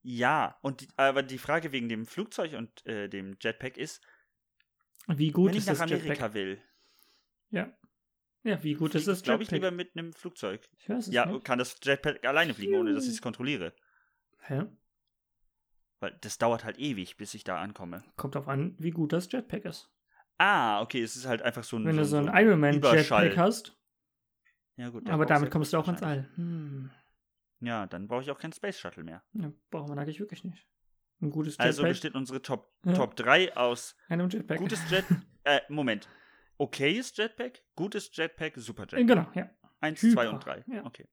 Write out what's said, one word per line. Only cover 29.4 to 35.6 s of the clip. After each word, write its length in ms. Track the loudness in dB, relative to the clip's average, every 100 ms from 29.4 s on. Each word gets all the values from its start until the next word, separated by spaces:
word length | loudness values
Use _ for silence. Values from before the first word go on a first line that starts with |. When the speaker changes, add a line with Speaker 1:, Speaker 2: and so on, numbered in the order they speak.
| -8 -10 _
Speaker 2:
brauchen 260 | -10 -8 -8
wir 60 |
eigentlich 180 | -8 -8
wirklich 240 | -12 -12
nicht. 240 | -14 -14 _ _ _ _ _ _
Ein 80 | -4
gutes 300 | -2 -4 0
Speaker 1:
Also 240 | 2 2
Speaker 2:
Jetpack. 80 | 0
Speaker 1:
besteht 240 | 0 -4 -6
unsere 260 | -6 -8
Top, 320 | -6 -6 _ _
Speaker 2:
Ja. 100 | 0
Speaker 1:
Top 220 | 0 0 0
drei 400 | 6 6 6 2
aus 400 | 0 0 -8 _ _
Speaker 2:
Einem 200 | -2 -2
Jetpack. 280 | -4 -4 -2
Speaker 1:
gutes 220 | -2 -4
Speaker 2:
<laughs> 100 | 0
Speaker 1:
Jet-, 160 | 0 2 0 0 _
äh, 160 | 2 2